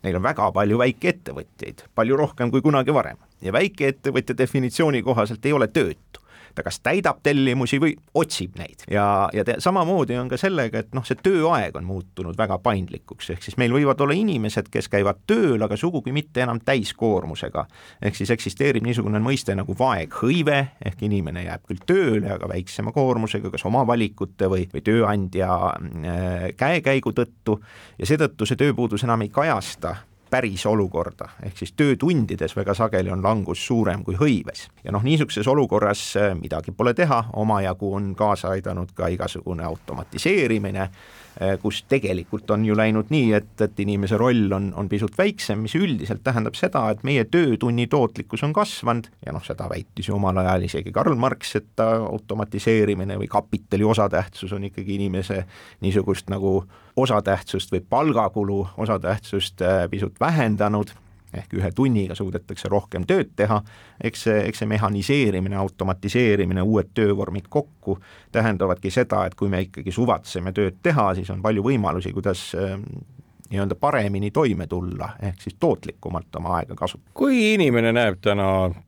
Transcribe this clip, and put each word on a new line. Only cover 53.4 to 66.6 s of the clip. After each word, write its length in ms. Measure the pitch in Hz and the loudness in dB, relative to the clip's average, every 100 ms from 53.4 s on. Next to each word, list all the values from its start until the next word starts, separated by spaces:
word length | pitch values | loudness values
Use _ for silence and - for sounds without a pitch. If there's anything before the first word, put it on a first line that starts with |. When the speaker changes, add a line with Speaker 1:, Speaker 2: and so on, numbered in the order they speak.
| - - - 98 107 | -2 -6 -2 2 4
Speaker 1:
osatähtsus 720 | 110 101 85 98 - 92 98 | 4 2 2 -2 -10 -8 -8
on 80 | 98 | -8
ikkagi 260 | 92 98 98 | -8 -6 -4
inimese 460 | 101 92 92 98 92 - - - 98 | -2 -2 -2 -6 -6 -16 -20 -4 0
niisugust 480 | 98 101 92 - | 2 2 -2 -2
nagu 300 | 98 98 95 95 - - - | -2 0 0 -2 -20 -6 -2
osatähtsust 760 | 127 107 98 98 - 95 - | 2 2 2 0 0 -6 -2
või 100 | 90 - | -4 0
palgakulu 800 | 120 156 117 101 107 98 98 95 - | 2 2 2 0 0 -2 -2 -4 -4
osatähtsust, 840 | 110 101 85 104 - 98 - - | -2 0 0 -2 -2 -4 -4 -2
äh, 280 | 90 95 87 | 2 2 0
pisut 300 | 98 98 - | -2 -6 -2
vähendanud, 720 | 135 160 117 104 104 104 104 - - - - | 0 2 2 2 0 0 -4 -10 -20 -20 -14
ehk 200 | 92 92 92 | -12 -8 -4
ühe 140 | 95 98 | -2 0
tunniga 400 | 135 110 95 87 | 2 2 -2 -4
suudetakse 540 | 98 90 - 98 95 | -6 -6 -8 -10 0
rohkem 380 | 101 - 92 90 | 0 0 -6 0
tööd 240 | 185 - - | 0 0 0
teha. 260 | 104 107 107 - - - | 2 2 -2 -20 -20 -8
Eks 240 | 113 - 113 | -8 -2 2
see, 100 | 107 98 | 2 2
eks 140 | - | -2
see 80 | 107 | -2
mehhaniseerimine, 880 | 107 107 101 98 143 117 92 95 98 | 0 0 0 0 2 2 2 -2 -2
automatiseerimine, 1040 | 98 - 95 92 101 120 120 101 90 92 | -4 -2 -4 -2 0 2 4 4 2 2